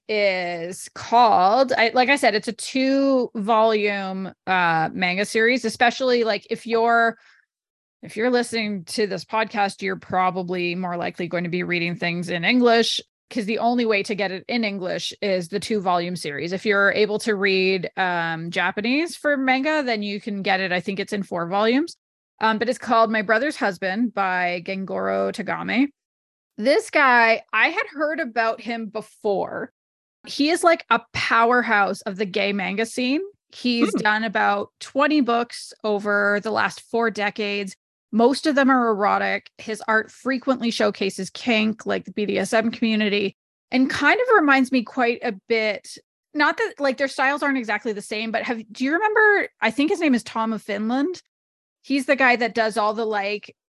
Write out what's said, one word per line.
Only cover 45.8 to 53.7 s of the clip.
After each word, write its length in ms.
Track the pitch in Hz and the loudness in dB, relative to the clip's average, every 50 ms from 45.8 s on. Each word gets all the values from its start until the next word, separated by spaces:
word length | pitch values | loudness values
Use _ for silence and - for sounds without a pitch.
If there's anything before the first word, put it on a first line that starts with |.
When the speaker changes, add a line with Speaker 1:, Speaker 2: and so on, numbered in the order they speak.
| - - - - - _ _ _ _ _ - | -8 -16 -18 -20 -20 _ _ _ _ _ -2
Speaker 1:
not 220 | 294 294 311 339 - | 2 2 2 2 0
that, 160 | 453 403 440 - | -2 -4 -2 -2
like, 200 | 285 269 254 - | -2 0 0 0
their 100 | 277 262 | -2 -4
styles 340 | - - 262 269 285 277 | -2 0 0 0 0 0
aren't 140 | 302 277 269 262 | -2 -2 -2 -2
exactly 340 | 226 214 208 208 - 233 | -2 -2 -4 -2 -2 -4
the 100 | 208 202 | -6 -6
same, 280 | - - 220 214 226 226 | -8 -8 -6 -6 -4 -4
but 120 | 214 220 | -4 -4
have, 180 | 214 226 240 226 220 - | -4 -4 -6 -6 -8 -12
do 120 | - - 254 | -6 -4 -2
you 80 | 277 | 0
remember, 560 | 320 349 427 427 427 440 427 415 415 370 247 - _ _ | 0 0 0 2 4 4 6 6 4 4 0 -4 _ _
I 100 | - 226 | -2 -2
think 200 | 226 - 285 349 | 0 0 0 0
his 100 | 403 311 | 0 0
name 140 | 339 294 247 | 2 2 2
is 80 | 220 | 0
Tom 300 | - - - 233 226 226 | 0 -4 -4 -4 -4 -2
of 80 | 220 202 | -4 -6
Finland. 640 | - - 202 202 214 226 247 269 285 370 349 - - _ _ _ _ _ _ _ _ _ _ _ _ | -6 -6 -6 -4 -4 -2 -2 -2 -2 -2 -4 -8 -14 _ _ _ _ _ _ _ _ _ _ _ _
He's 200 | - 269 285 262 | -2 -2 -2 0
the 80 | - 277 | 0 2
guy 220 | 254 269 247 240 | 4 4 4 4
that 180 | 226 240 226 185 | 2 0 -2 0
does 220 | 233 220 220 202 | 0 -2 0 0
all 160 | 226 208 214 214 | 0 0 0 0
the, 120 | 220 226 | -2 -2
like, 500 | 220 214 202 196 202 208 208 - - - _ _ _ | -2 -2 -2 -2 -4 -6 -8 -10 -14 -20 _ _ _